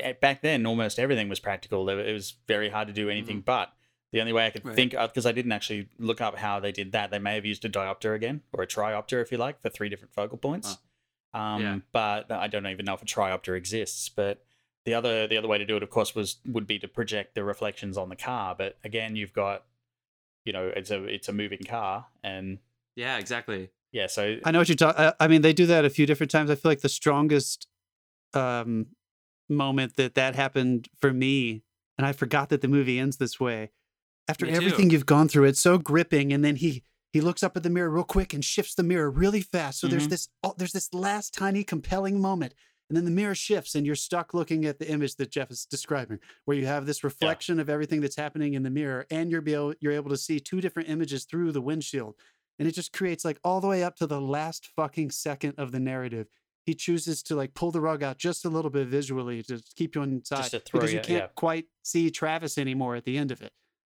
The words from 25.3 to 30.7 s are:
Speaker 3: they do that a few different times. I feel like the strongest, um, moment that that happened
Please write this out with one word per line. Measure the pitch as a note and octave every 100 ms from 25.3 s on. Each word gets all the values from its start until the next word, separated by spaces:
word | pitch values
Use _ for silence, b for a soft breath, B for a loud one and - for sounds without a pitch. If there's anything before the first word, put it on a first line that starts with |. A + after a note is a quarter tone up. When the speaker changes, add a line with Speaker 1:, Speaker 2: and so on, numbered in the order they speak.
| D#3+
Speaker 3:
they | D#3
do | D#3+ F3
that | E3+ C#3+
a |
few | C3+ D3
different | D3 D3
times. | D#3 D3
I | D3
feel | D#3+
like | C#3+
the | C#3
strongest, | - - C#3+ D3+ D3 - - - _ _ _ _ _ _ C#3
um, | B2+ A#2+ A#2 A2+ A2 _ _ _ _ _ -
moment | D3 C#3 C3+ C3 -
that | B2+ -
that | C3 C3
happened | C3+ C3+ B2+